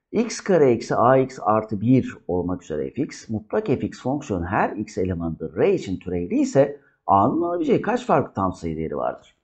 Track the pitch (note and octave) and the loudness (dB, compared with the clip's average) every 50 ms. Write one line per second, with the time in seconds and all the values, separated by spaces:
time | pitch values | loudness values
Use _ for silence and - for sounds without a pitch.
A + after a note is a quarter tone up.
0 | _ _ - G3+ A#3+ - - - - - F#3+ E3 D3 C3 A#2+ A2+ - - D3 G2 | _ _ -2 -2 -2 -2 -4 -10 -2 2 4 6 6 6 6 2 0 -2 0 4
1 | G#2+ A#2+ C3 C3 C3+ C3 - - - - G#2+ A2 A2 - A2+ G2 G#2 A#2 C3 B2+ | 4 6 6 4 4 0 -4 -4 0 2 2 2 0 -2 -6 -4 2 4 4 4
2 | A2 - G#2 - _ - E2+ F2+ F2 F2 F2+ F2+ - - D#2+ D2+ C#2 C2+ - - | 4 0 -8 -14 _ -4 -2 -2 -2 -2 -4 -6 -6 -8 -6 -4 -4 -6 -4 -6
3 | C#3+ - - - - - A2+ G#2 - _ - G#3+ A3 G3+ C3+ - - F#2+ - - | -6 -6 -8 -16 -10 -8 -8 -8 -6 _ -4 -4 0 0 -2 -2 -2 -6 -8 -6
4 | - B2 C3+ D3 D3+ - G#2+ F2+ E2+ F2 G2+ A#2+ F#3+ - - G2 G#2+ - - G#2+ | -6 -4 -4 -4 -4 -4 -4 -4 -4 -2 -2 -2 -2 -2 -4 -6 -10 -8 -4 -4
5 | F#2 F#2 F#2 E2 E2 E2+ D#2+ D#2+ E2 D#2 C#2+ F2+ C3 F#3 G3 E3 - G2+ F#2 E2+ | -4 -2 -2 -4 -4 -6 -6 -6 -10 -10 -2 0 2 2 2 0 -2 -6 -8 -8
6 | - F2 F2+ F2 F2 E2+ - C4+ D4 - - C#3 C#3 C#3+ C#3+ - _ _ _ _ | -6 -6 -4 -4 -4 -2 -2 -2 -2 2 4 2 2 2 0 -10 _ _ _ _
7 | _ - F#2+ G2 G2+ C4+ E3+ D#4+ E4+ E4+ F4 F4+ D#4+ D4 A3 D#3 - G3 A3+ A#3+ | _ 4 4 6 6 4 2 0 -2 -2 -2 -2 0 2 2 2 2 0 -2 -2
8 | B3 - F#3+ D3 A#2 - - - F#2+ F#2 E2+ - - E2 D#2+ D#2 D#2+ D2+ D2 C#2 | 0 2 2 2 2 0 -2 -2 -2 -2 -2 -4 -8 -8 -6 -4 -6 -6 -4 -4
9 | B1 B1 B1+ - - _ _ _ | -4 -4 -4 -6 -14 _ _ _